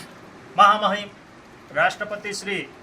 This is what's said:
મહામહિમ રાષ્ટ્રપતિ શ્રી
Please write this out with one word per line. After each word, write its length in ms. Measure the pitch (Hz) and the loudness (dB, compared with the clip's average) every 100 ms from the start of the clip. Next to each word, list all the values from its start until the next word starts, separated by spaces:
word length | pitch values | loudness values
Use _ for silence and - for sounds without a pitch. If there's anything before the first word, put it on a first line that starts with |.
| - - - - - 170 | -20 -20 -20 -20 -2 4
મહામહિમ 520 | 202 214 208 208 202 - - - - - - 143 | 6 4 0 -2 -8 -18 -20 -20 -20 -20 -8 -2
રાષ્ટ્રપતિ 580 | 180 - 208 202 208 | -2 -2 -10 -10 -10
શ્રી 340 | 196 190 185 139 - | -10 -8 -8 -10 -16